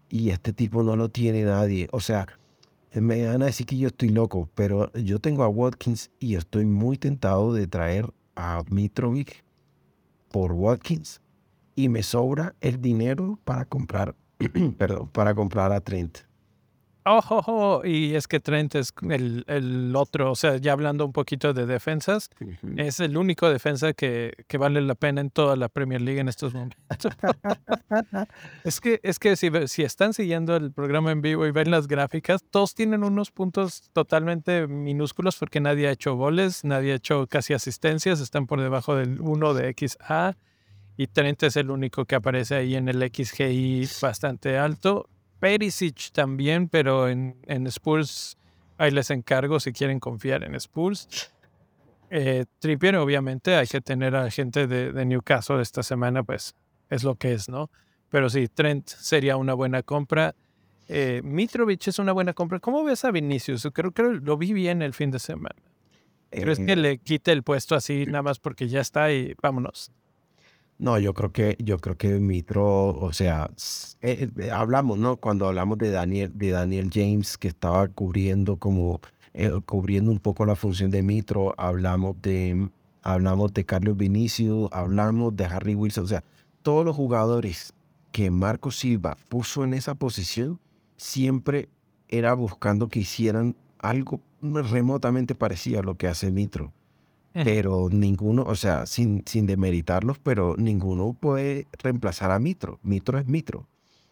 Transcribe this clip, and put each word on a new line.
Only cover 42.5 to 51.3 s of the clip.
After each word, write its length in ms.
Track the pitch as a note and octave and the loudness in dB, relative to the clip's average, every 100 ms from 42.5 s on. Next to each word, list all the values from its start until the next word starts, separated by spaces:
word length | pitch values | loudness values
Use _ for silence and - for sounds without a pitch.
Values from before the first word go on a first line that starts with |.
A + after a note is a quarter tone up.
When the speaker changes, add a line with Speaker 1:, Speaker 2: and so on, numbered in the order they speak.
| C#3 | 0
Speaker 2:
ahí 200 | B2+ C3 | 0 0
en 120 | B2+ | 0
el 120 | B2+ | 0
X 300 | B2+ - B2+ - | -2 -2 -6 0
G 140 | C3+ | 0
I 360 | B2+ C3 C3 B2+ - | 2 0 0 -2 -2
bastante 560 | C3+ B2 C#3+ B2 C3+ C3 | -4 -2 -6 -4 -2 0
alto. 520 | D3 D3 G3 G3+ - _ _ - | 0 0 0 0 -4 _ _ 0
Perisic 720 | F#3+ G#3 G#3 - F3 B2+ - | 2 2 0 -2 -4 -4 -6
también, 560 | - C#3 C3+ C#3+ E3 F3 | 0 0 0 2 2 2
pero 400 | D#3+ C3+ C3+ B2+ | 2 4 4 2
en, 260 | B2+ C3 - - | 0 -4 -8 -6
en 200 | C3+ C3 | -4 -4
Spurs, 720 | - - D#3 D3 - - - _ _ _ - | -4 0 0 0 -6 -12 -16 _ _ _ 0
ahí 140 | D3+ | 2
les 200 | C#3 B2+ | 2 0
encargo 480 | C3+ - C3 C#3 D#3 | -2 0 0 2 0
si 140 | C3+ | -2
quieren 260 | A#2+ C#3 C3+ | -4 -2 -2
confiar 440 | B2 A#2 C3+ C3+ | -4 -6 -4 -4
en 120 | D#3 C3+ | -4 -10
Spurs. 760 | - D#3+ F3+ G3+ - - - | -8 -4 -2 -4 -8 -12 -12